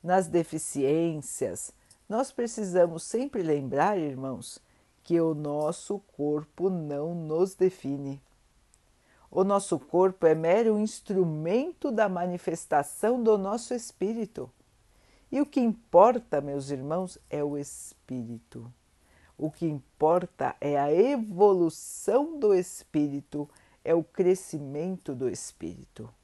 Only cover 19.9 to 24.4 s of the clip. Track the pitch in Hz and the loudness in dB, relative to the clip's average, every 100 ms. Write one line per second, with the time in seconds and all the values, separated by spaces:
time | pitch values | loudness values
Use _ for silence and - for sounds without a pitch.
19.9 | _ 151 170 175 _ 135 - 143 143 143 | _ 4 4 0 _ -6 -4 -2 0 2
20.9 | 160 240 285 214 175 208 185 170 - - | 4 4 2 -4 4 6 6 2 -2 -16
21.9 | - - 233 302 311 220 190 180 - - | -8 0 2 0 -2 2 2 2 -10 -6
22.9 | 156 147 143 - 147 143 _ _ _ - | -2 -2 -4 -8 -10 -10 _ _ _ 0
23.9 | 170 160 - 180 190 | 0 0 0 2 2